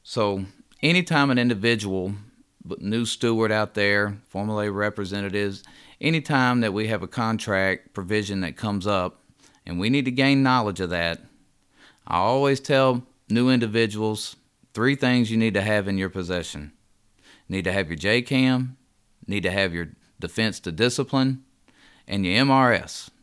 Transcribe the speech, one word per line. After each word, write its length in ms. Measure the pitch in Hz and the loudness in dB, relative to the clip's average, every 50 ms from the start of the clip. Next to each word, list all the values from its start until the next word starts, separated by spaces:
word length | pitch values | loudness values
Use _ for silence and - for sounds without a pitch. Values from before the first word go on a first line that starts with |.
So 440 | _ - - 123 107 101 98 95 95 95 - _ - _ _ _ | _ -8 -4 -2 0 0 0 -4 -6 -8 -12 _ -20 _ _ _
anytime 480 | - 151 170 185 175 - 165 147 143 139 | 0 2 2 2 2 2 2 2 4 4
an 80 | 127 | 2
individual, 760 | 123 120 123 117 98 101 117 117 110 104 101 95 95 90 95 104 101 104 - _ _ _ _ _ _ - | 2 2 2 0 2 2 0 0 0 -2 -4 -4 -2 -4 -4 -6 -10 -14 -20 _ _ _ _ _ _ -12
b-, 100 | 82 - - | -12 -12 -6
new 260 | - 101 110 117 120 | -4 -2 -2 -2 -2
steward 460 | 110 - - - 120 117 110 113 107 | -4 -2 0 0 2 2 2 2 2
out 240 | 107 107 107 104 - | 2 0 -2 -2 -2
there, 420 | 104 101 101 101 101 104 104 101 107 _ | 0 2 2 2 2 2 0 -4 -8 _
former 280 | _ - 95 101 107 107 | _ -8 -6 -6 -4 -2
labor 180 | 104 104 104 98 | -2 -2 -2 -2
representatives, 920 | 101 104 107 104 - 98 90 98 101 101 98 92 101 101 101 98 95 - - - - - - - _ | -2 -2 -2 -2 -4 -8 -6 -6 -6 -6 -4 -2 -2 -2 -2 -4 -8 -16 -20 -20 -20 -20 -20 -16 _
anytime 600 | - 147 165 160 147 - 151 131 127 123 123 123 | -2 0 0 0 0 0 0 2 2 2 2 2
that 120 | 117 107 95 | 0 0 0
we 140 | 104 107 | -2 -2
have 160 | 110 113 98 92 | -2 -2 -4 -4
a 40 | |
contract 880 | - - 123 117 113 113 110 - 113 101 95 95 95 92 - _ - _ | -8 -6 -4 -2 -2 -2 -4 -2 -2 0 0 2 0 0 -2 _ -14 _
provision 480 | 101 95 87 107 107 104 98 101 98 | -10 -6 -2 -2 -2 -2 -2 -4 -4
that 160 | 92 80 - | -4 -6 -8
comes 300 | - - 107 101 101 87 | -6 -4 -4 -4 -2 -2
up 340 | 104 101 95 90 90 - _ _ _ _ _ _ _ _ _ _ | 0 0 0 0 -2 -6 _ _ _ _ _ _ _ _ _ _
and 160 | - 87 87 | -8 -4 -2
we 120 | 95 113 | 0 2
need 140 | 131 143 131 | 2 2 0
to 60 | 127 | 0
gain 300 | 123 131 135 139 139 135 | 0 2 4 4 4 4
knowledge 380 | 135 127 127 127 110 104 95 90 | 4 4 2 2 0 -2 -2 -2
of 100 | 95 85 | -4 -2
that, 300 | 87 85 85 85 82 - - - _ _ _ _ _ _ _ _ _ _ - - _ _ _ | -2 -2 -2 -2 -4 -6 -12 -20 _ _ _ _ _ _ _ _ _ _ -20 -20 _ _ _
I 100 | - - | -2 0
always 420 | 87 92 110 127 135 139 139 139 131 | 0 2 2 2 2 2 2 2 0
tell 440 | - - 143 135 135 131 127 123 127 _ _ _ _ _ | 0 0 2 4 4 4 2 0 -4 _ _ _ _ _
new 220 | 107 117 123 127 | 0 2 4 4
individuals 880 | 131 123 117 110 104 113 117 107 104 107 110 110 107 104 - - - _ _ _ _ _ _ _ _ | 4 2 2 0 2 2 0 2 0 -2 -2 -2 -2 -4 -8 -12 -14 _ _ _ _ _ _ _ _
three 220 | 110 113 135 139 | 0 2 2 2
things 340 | 135 - 123 123 123 120 104 | 2 2 2 4 2 2 2
you 80 | 113 | 2
need 160 | 113 113 113 101 | 2 2 2 2
to 80 | 101 | 2
have 260 | 95 107 107 104 98 | 2 2 2 2 0
in 120 | 98 98 95 | 0 -2 -2
your 100 | 95 92 | -2 -4
possession. 600 | - 95 90 85 90 87 80 - - 73 76 73 _ _ _ _ _ _ _ _ _ _ _ - - _ _ | -4 -6 -6 -4 -4 -4 -4 -6 -10 -12 -14 -14 _ _ _ _ _ _ _ _ _ _ _ -20 -20 _ _
Need 180 | - 95 95 85 | -6 -6 -4 -2
to 60 | 92 | 0
have 180 | 92 98 95 76 | 0 -2 -2 -4
your 60 | 82 | -6
J 280 | 73 78 101 110 123 123 | -2 0 2 2 2 2
cam, 540 | - 143 131 131 131 131 127 127 127 127 _ _ _ _ _ _ _ _ _ - | 0 0 2 2 2 2 0 -2 -4 -8 _ _ _ _ _ _ _ _ _ -8
need 160 | - 98 104 87 | -6 -4 -2 -2
to 80 | 90 | 0
have 200 | 92 98 98 92 | 0 0 0 0
your 180 | 85 85 85 80 - _ _ _ _ _ | -2 -4 -8 -8 -12 _ _ _ _ _
defense 400 | - 82 - - 110 110 101 - | -12 -8 -2 -2 -2 -2 -4 -6
to 100 | - 90 | -8 -8
discipline, 720 | 82 80 113 123 123 - 131 - - 135 131 135 135 131 - _ _ _ _ _ _ _ _ - _ _ _ | 0 0 0 2 2 -2 -4 -2 0 0 0 0 -2 -4 -10 _ _ _ _ _ _ _ _ -20 _ _ _
and 180 | - - 101 95 | -6 -4 -2 -2
your 80 | 87 92 | 2 2
M 120 | 117 135 139 | 2 4 4
R 240 | 135 135 131 123 110 | 4 4 6 4 4
S. 380 | 87 - - - - - - _ _ | 2 0 -6 -14 -16 -16 -18 _ _